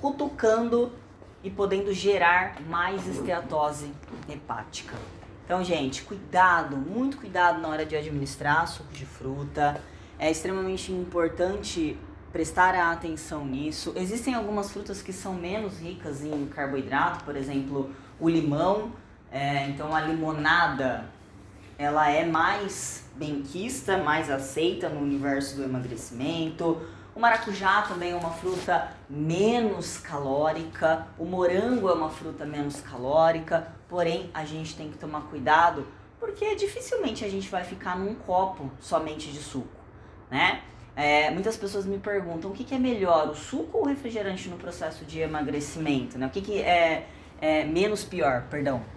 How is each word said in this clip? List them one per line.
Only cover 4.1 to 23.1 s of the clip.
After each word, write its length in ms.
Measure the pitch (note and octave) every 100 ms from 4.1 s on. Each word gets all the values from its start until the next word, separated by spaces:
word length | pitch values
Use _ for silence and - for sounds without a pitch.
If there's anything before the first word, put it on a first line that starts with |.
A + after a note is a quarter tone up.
| A#2 -
hepática. 680 | D3 - A2+ G#2+ - - - - - - -
Então, 180 | - F3+
gente, 400 | F3+ E3 C3+ C3
cuidado, 720 | - G3 D3+ F3+ F#3 F3 D#3 C#3
muito 400 | C#3 G#3+ C4+ C4+
cuidado 440 | G3+ F3+ F3 E3
na 80 | D#3+
hora 180 | D#3 D#3
de 100 | D3+
administrar 680 | D3+ C#3+ C#3 - C#3+ D3+ E3+
suco 260 | - -
de 140 | C#3+ C3+
fruta. 760 | - C3 C#3 C#3+ - D3 C#3+ - - - -
É 120 | D#3
extremamente 640 | D#3+ F3 F#3+ F#3+ F#3+ -
importante 1040 | F#3 F3+ F3 E3 E3 F3+ G3+ - - D3+ - - - -
prestar 420 | D#3+ D#3+ - F#3
a 160 | F#3 E3+
atenção 560 | E3 E3+ D#3+ - D#3 C#3
nisso. 460 | C3 D3+ D3+ F3+
Existem 400 | E3+ F#3 A#3 B3+
algumas 360 | A#3+ G#3 G#3 G3+
frutas 280 | G#3 G3+ G3
que 120 | -
são 220 | F#3 G3+
menos 440 | F#3 E3+ G#3 G#3 D#3+
ricas 440 | E3+ F3+ D#3 C#3
em 240 | D3 D3 C#3
carboidrato, 800 | - C#3 C3+ - C3+ E3 -
por 120 | - C#3
exemplo, 540 | C3+ C#3 C3+ C#3 C3+ - - -
o 100 | E3
limão. 640 | E3 D3 D3 F3 G#3 A3 - - - -
É, 380 | C3+ C#3 C#3+ C#3
então, 260 | C#3+ D3+
a 60 | D#3
limonada, 1080 | D#3 D#3+ D#3 D3+ D3+ E3+ E3 C3+ C3 A2+ A2+ - - - - - - -
ela 320 | C#3+ D3+ D3+
é 140 | D3+
mais 800 | E3 D#3+ F3 G3+ G3 - - - -